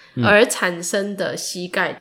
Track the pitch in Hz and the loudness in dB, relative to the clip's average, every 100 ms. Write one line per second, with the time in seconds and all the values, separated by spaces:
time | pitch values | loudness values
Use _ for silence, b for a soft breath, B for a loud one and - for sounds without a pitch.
0 | b - 120 208 262 - 185 175 175 202 | b 0 4 6 6 2 -4 -4 -4 -4
1 | 202 196 185 - - 185 180 196 165 - | -4 -4 -6 -6 -8 -8 -6 -4 -4 -6